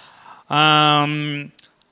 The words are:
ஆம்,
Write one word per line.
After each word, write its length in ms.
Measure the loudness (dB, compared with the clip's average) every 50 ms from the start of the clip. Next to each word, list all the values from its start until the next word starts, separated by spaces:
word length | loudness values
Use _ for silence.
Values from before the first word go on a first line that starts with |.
| -20 -20 -20 -20 -20 -20 -20 -20 -8
ஆம், 1040 | -4 -2 0 2 4 4 4 4 2 2 2 0 -2 -4 -6 -6 -6 -8 -10 -12 -14 _ -20 -20 -20 _ _ _ _